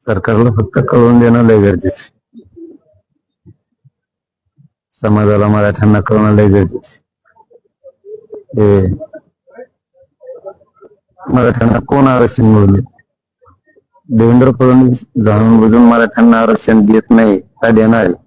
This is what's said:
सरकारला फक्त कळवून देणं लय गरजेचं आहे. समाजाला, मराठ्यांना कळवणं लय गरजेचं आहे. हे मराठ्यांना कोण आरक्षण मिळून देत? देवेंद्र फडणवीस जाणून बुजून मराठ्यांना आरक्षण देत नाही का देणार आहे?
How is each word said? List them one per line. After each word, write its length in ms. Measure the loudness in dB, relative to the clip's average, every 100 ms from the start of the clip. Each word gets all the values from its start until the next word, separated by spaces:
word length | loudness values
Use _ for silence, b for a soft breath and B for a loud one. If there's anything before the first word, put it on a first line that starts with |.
| -6
सरकारला 440 | -6 -2 0 0
फक्त 280 | -2 -4 -4 -2
कळवून 300 | 0 2 4
देणं 260 | 2 2 2
लय 140 | 2
गरजेचं 260 | 2 0 -6
आहे. 560 | -10 -18 _ _ -20 -20 -20 -20 -20 _ _ _ _ _ _ _ _ _ _ _ _ _ _ _ _ _ _ _ _ _ _
समाजाला, 460 | -2 0 0 0 0
मराठ्यांना 520 | 0 -2 -2 0 0
कळवणं 340 | -2 -2 0
लय 140 | 2 2
गरजेचं 400 | 2 0 -6 -16
आहे. 160 | -20 _ _ _ _ _ _ _ _ -20 _ -20 -20 _ -20 -12 -2
हे 380 | 0 0 -2 -6 -12 -20 _ _ _ -20 -20 _ _ _ _ _ -20 -18 -18 -20 _ _ -20 _ _ _ -6
मराठ्यांना 440 | -2 -2 -2 -2 -4
कोण 280 | -4 -2 0
आरक्षण 380 | 0 -2 0
मिळून 280 | 0 2 2
देत? 100 | 0 -4 _ _ _ _ _ _ _ _ _ _ _ _
देवेंद्र 420 | 0 2 2 2
फडणवीस 540 | 0 2 2 2 -2 -6 -4
जाणून 340 | -2 0 2 2
बुजून 220 | 2 2
मराठ्यांना 580 | 2 2 -2 0 0 2
आरक्षण 440 | 0 -2 0 0 2
देत 240 | 0 0
नाही 280 | 0 2 -2
का 300 | -6 _ -2
देणार 340 | 0 2 0
आहे? 100 | -2 -6